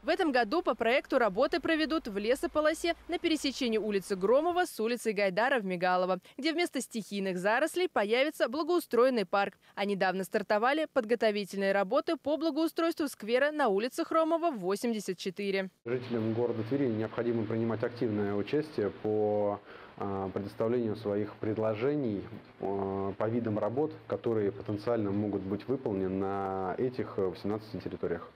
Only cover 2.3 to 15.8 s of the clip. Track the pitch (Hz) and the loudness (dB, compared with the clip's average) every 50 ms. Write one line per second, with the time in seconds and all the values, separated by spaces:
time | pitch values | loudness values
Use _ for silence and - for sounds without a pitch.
2.3 | 254 277 - 339 - 302 302 302 330 - - 339 330 - - - 330 359 - 339 | 0 0 0 -2 0 2 2 2 2 2 -2 -2 -2 -2 -4 -6 -6 -2 0 0
3.3 | 320 294 - 285 247 - 269 233 220 220 196 214 208 196 185 - 202 185 185 202 | 0 0 0 -4 -2 0 -2 0 0 0 0 0 -2 -2 -2 -2 -4 -2 2 4
4.3 | 233 277 311 349 339 349 359 - - - 220 226 247 226 - 226 214 185 202 196 | 4 4 4 2 2 2 0 0 0 -4 -2 -2 -2 -2 -2 -2 0 2 0 2
5.3 | 180 190 220 262 277 254 196 190 185 175 175 180 180 180 180 180 185 185 _ - | 2 2 2 2 2 0 0 -2 -2 0 2 2 2 2 2 2 0 -2 _ -14
6.3 | - - 262 320 311 320 349 - - 277 226 - - 233 190 - 202 202 190 190 | -14 -4 -2 -2 0 2 0 0 0 -6 -6 -4 -6 -8 -8 -6 -4 -4 -2 -2
7.3 | 185 180 175 202 220 247 294 320 - 349 359 349 _ 247 208 196 220 247 269 311 | -2 0 2 2 2 2 2 0 0 0 -2 0 _ 0 2 2 4 2 2 0
8.3 | 302 - 330 247 226 302 330 294 349 349 - - - 233 240 262 262 233 196 - | 0 -2 -2 -2 0 -2 0 2 2 0 2 2 4 4 6 6 4 2 0 2
9.3 | - 202 202 196 - _ _ - - - 202 202 202 185 190 190 180 190 190 - | 2 2 2 0 -2 _ _ -18 -6 -4 -2 -2 0 2 2 0 2 0 -4 0
10.3 | - 220 202 _ 214 208 214 247 277 311 311 - _ 285 226 214 240 226 - 220 | -2 -2 0 _ 2 2 4 2 2 2 0 0 _ -2 2 2 0 2 4 2
11.3 | 208 208 208 180 - 196 196 196 196 202 202 185 226 285 320 - 339 277 _ 269 | 2 2 -4 -4 -4 0 2 2 4 4 2 4 2 0 2 2 -2 -2 _ -2
12.3 | 302 294 302 330 277 302 320 320 - - 330 330 330 - 320 277 - _ - 208 | -2 0 0 0 0 2 0 0 0 0 0 0 0 0 -2 -4 -4 _ -4 2
13.3 | 233 254 277 294 311 302 285 233 190 196 220 262 - - 330 - 320 320 320 311 | 2 4 4 2 2 2 2 4 4 2 0 0 -2 -2 -4 0 2 2 4 4
14.3 | 330 330 320 339 294 214 180 180 196 202 - 240 233 214 190 - 190 - - 196 | 2 2 2 0 -2 0 -2 -2 -2 0 0 -2 -2 -2 -2 -4 -6 -4 -6 -8
15.3 | 175 - 208 196 190 196 190 185 _ _ | -6 -4 -4 -2 0 -2 -2 -4 _ _